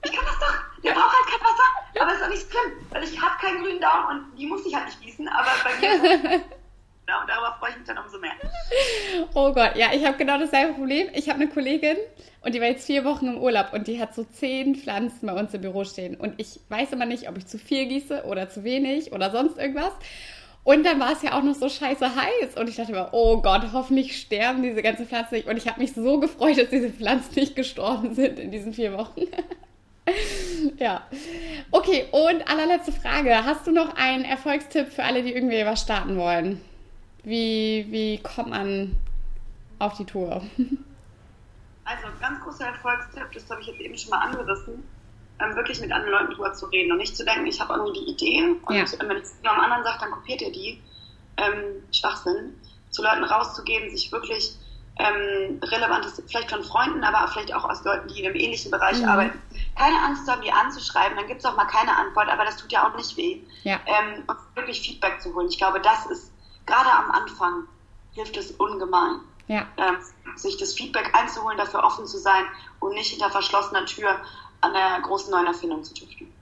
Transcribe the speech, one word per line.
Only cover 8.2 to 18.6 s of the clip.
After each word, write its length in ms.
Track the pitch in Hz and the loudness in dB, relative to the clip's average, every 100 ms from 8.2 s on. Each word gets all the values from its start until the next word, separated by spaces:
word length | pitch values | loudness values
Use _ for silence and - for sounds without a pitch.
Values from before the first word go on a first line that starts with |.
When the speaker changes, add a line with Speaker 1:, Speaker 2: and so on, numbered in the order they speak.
| - - 571 698 698 494 523 453 403 370 330 - | -10 -8 -8 -6 -2 2 2 0 -2 -2 0 4
Speaker 2:
Oh 180 | 277 | 4
Gott, 220 | 262 226 - | 6 4 6
ja, 180 | 226 | 4
ich 100 | 285 | 4
habe 140 | 294 277 | 2 2
genau 220 | 277 277 | 2 2
dasselbe 340 | 311 269 302 | 4 4 4
Problem. 360 | 277 269 285 370 | 0 -2 0 0
Ich 160 | - 285 | -2 -4
habe 100 | 277 | 0
eine 80 | 294 | 0
Kollegin 480 | 302 262 294 302 330 440 - - - | 0 0 0 2 0 -4 -12 -20 -10
und 140 | - 240 | -4 0
die 40 | |
war 80 | 233 | 0
jetzt 180 | 254 - | 0 0
vier 160 | 277 262 | 0 2
Wochen 220 | 285 254 | 0 -2
im 100 | 240 | 0
Urlaub 340 | 254 220 190 | 2 2 0
und 140 | 214 208 | -2 -4
die 140 | 233 | -4
hat 140 | 226 - | -6 -6
so 80 | |
zehn 520 | 226 - 269 262 262 277 | -10 -4 -2 0 0 0
Pflanzen 520 | - 202 233 - 214 | -2 -2 -4 -4 -6
bei 60 | 185 | -4
uns 140 | 214 | -4
im 80 | 208 | -4
Büro 220 | 190 185 | -6 -4
stehen. 320 | 196 - 180 - | -6 -6 -10 -6
Und 240 | 208 - | -8 -8
ich 200 | 214 - _ | -12 -14 _
weiß 240 | 214 269 | -2 -2
immer 120 | 254 240 | 0 -2
nicht, 240 | 233 - | -4 -6
ob 80 | 180 | -12
ich 80 | 185 | -12
zu 140 | 214 | -14
viel 260 | - 269 262 | -2 0 0
gieße 360 | 269 277 285 | -2 -4 -6
oder 260 | - 196 185 | -4 -4 -6
zu 140 | - | -6